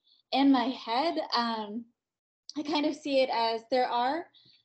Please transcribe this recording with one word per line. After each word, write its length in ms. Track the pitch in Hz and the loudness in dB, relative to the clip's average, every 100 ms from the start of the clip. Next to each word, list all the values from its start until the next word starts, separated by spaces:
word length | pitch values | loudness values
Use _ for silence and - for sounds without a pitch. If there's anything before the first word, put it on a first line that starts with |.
| _ _ _ | _ _ _
in 200 | 254 277 | 4 6
my 180 | 262 240 | 6 2
head, 480 | 247 - 240 330 311 - 233 | -4 -4 -2 0 -2 -2 -2
um, 480 | 233 220 214 220 - _ _ _ _ _ - 285 | -2 -4 -6 -10 -12 _ _ _ _ _ -14 -8
I 60 | |
kind 240 | 294 302 302 | -4 -2 -2
of 80 | 294 | -4
see 260 | 294 269 | -2 0
it 80 | 262 | 2
as 300 | 226 226 226 226 | 0 -2 -4 -2
there 180 | 254 247 | 0 0
are 380 | 240 247 320 370 _ _ _ | 0 0 -2 -8 _ _ _